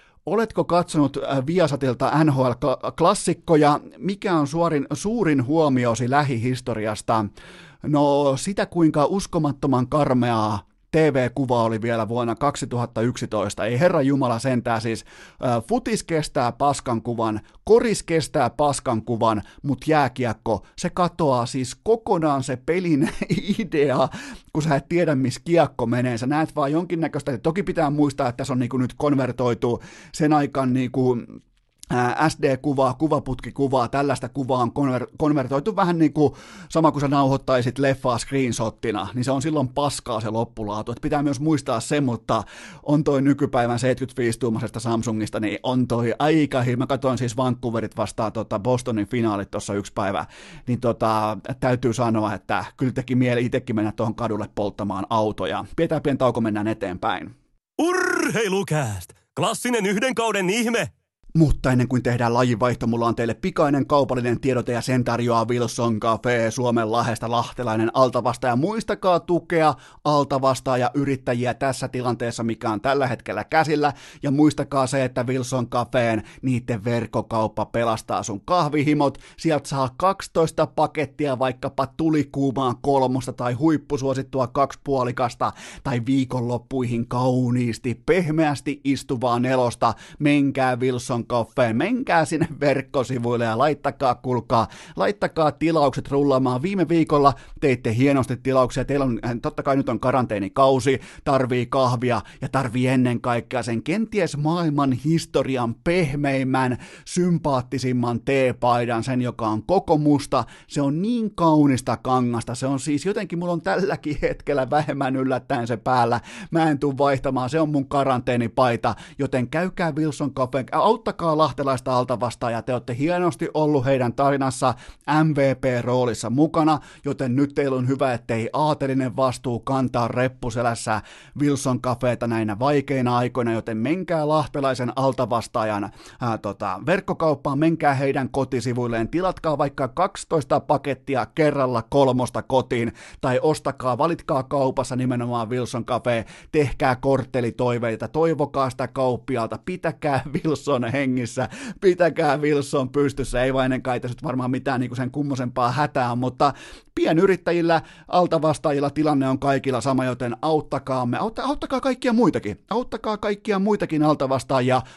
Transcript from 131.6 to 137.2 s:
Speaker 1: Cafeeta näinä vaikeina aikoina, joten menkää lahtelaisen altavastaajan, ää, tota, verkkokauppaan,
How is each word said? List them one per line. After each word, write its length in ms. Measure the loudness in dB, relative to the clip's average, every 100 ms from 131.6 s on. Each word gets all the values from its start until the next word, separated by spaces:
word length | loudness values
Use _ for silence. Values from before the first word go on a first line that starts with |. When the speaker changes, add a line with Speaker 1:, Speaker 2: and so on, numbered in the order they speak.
| 0 -2
Speaker 1:
Cafeeta 460 | -2 0 0 0 -2
näinä 320 | 0 -2 0
vaikeina 580 | 0 2 0 0 2 2
aikoina, 360 | 0 0 -2
joten 240 | -2 -4 -4
menkää 520 | -2 -2 -2 -2 2
lahtelaisen 640 | 0 0 -2 -2 -2 -4 0
altavastaajan, 920 | 0 0 0 -2 -2 -2 -2 -2 -4 -10 -18 -6
ää, 180 | -4 -2
tota, 420 | -4 -4 -6 -4 -2
verkkokauppaan, 720 | -2 -2 0